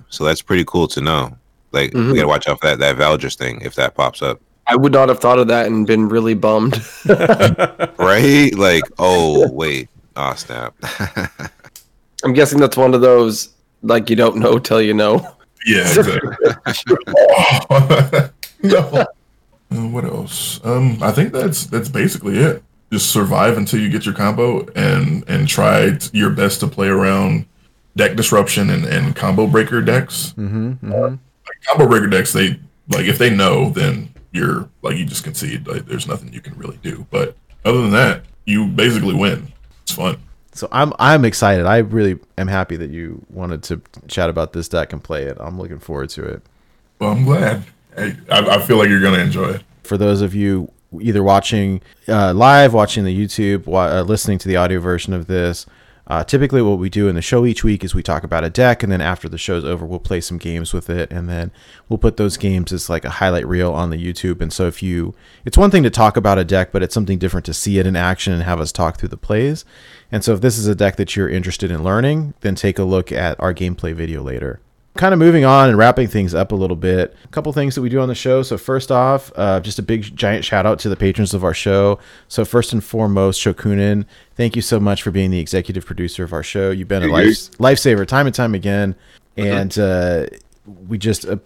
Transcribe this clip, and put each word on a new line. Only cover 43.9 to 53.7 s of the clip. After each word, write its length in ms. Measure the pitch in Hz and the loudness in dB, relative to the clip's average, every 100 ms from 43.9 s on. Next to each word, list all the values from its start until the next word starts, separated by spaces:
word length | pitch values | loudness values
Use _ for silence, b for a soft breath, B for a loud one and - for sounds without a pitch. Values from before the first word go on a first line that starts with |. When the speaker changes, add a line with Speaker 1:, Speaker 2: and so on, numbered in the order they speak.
| - - | -20 -10
Speaker 4:
chat 200 | - 85 | -4 -2
about 240 | 82 78 | -2 -6
this 140 | 85 82 | -6 -6
deck 240 | 87 76 | -4 -4
and 120 | 76 | -8
play 200 | - 78 | -10 -8
it. 120 | 69 69 | -8 -10
I'm 200 | 71 90 | -12 -12
looking 200 | 92 76 | -14 -14
forward 300 | - 71 69 | -12 -10 -10
to 140 | - | -10
it. 180 | 71 - - _ _ _ _ - | -12 -12 -16 _ _ _ _ -8
Speaker 3:
Well, 120 | 104 | -2
I'm 120 | 107 | 0
glad. 380 | 131 165 147 107 - _ _ - | 2 2 2 -2 -8 _ _ -10
I, 200 | 104 - - | -8 -8 -2
I, 260 | 101 104 101 | 0 2 2
I 40 | |
feel 160 | - 110 | 2 4
like 120 | 101 | 4
you're 120 | 98 | 4
gonna 180 | 95 92 | 4 2
enjoy 320 | 92 95 85 | 2 0 -4
it. 120 | 101 - _ | -6 -12 _
Speaker 4:
For 140 | - 101 | -6 0
those 240 | 104 98 | 2 2
of 120 | 98 | 0
you 360 | 101 101 95 85 _ _ 85 | -2 -2 -2 -4 _ _ -8
either 220 | 113 104 | -2 2
watching, 580 | 98 98 - 107 98 92 - b - | 4 4 2 0 0 -2 -8 b -2
uh, 240 | 107 98 | 2 2
live, 400 | 92 127 143 139 | 6 8 8 8
watching 320 | 113 104 113 | 6 2 0
the 120 | 95 92 | -2 -2
YouTube, 500 | 104 - 101 101 | -4 -2 -2 -2
wa-, 220 | 78 | -2